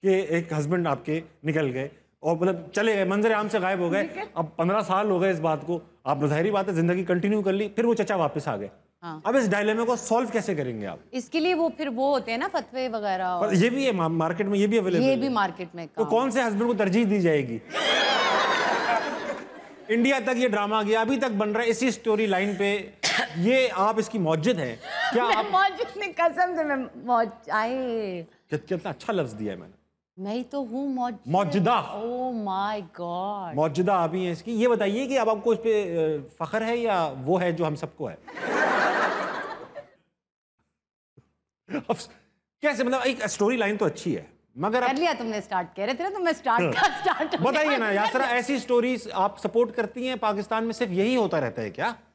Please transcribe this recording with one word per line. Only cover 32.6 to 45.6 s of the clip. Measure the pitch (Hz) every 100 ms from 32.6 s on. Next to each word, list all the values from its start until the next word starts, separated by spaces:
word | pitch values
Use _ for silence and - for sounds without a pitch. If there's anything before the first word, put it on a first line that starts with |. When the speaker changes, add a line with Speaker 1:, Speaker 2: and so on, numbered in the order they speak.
| 202 214
Speaker 2:
God। | 175 - 175 175 196 208 180 143
Speaker 1:
मौजूदा | 160 143 185
आप | 190 170
ही | 180
हैं | 185
इसकी। | 170 220
ये | 226 240
बताइए | 233 202 214 180
कि | 269
अब | 220
आपको | 214 226
इस | 220
पे, | 226 214
अ, | 196 170 160 151 135 -
फख्र | 160 220
है | 220 240
या | 233 190 160
वो | 135 131 180
है | 180
जो | 165
हम | 165
सबको | 151 156 - 156
है? |
<laughs> | - - - - - - - - - - - - - - - - - - _ _ _ _ _ _ _ _ _ _ _ _ _ _ _ _ _ _ 254 -
अफस-, | 226 - - _ _ _ _
कैसे, | 294 247
मतलब | 247 262
एक | 254 247 214
स्टोरी | - 208 247
लाइन | 202 208
तो | 190
अच्छी | - 180
है, | 107 76 _ _ 123
मगर | 185 240
Speaker 2:
कर | 247
Speaker 1:
अब | 269
Speaker 2:
लिया | 339
तुमने | 269 226 214
स्टार्ट, | 190 190